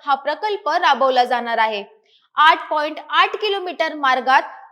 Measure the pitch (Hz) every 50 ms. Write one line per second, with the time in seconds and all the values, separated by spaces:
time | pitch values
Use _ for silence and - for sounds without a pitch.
0 | - 285 277 277 277 285 302 302 427 427 403 392 - 294 311 359 359 320 277 233
1 | 269 262 262 247 247 240 254 240 240 233 233 226 220 220 220 202 196 - - _
2 | _ _ _ _ _ _ _ 277 302 320 339 - - - 311 302 302 311 311 -
3 | - - 294 320 370 403 415 392 415 427 392 392 359 359 302 - 320 320 302 302
4 | 285 262 254 254 233 254 262 302 - - - - - -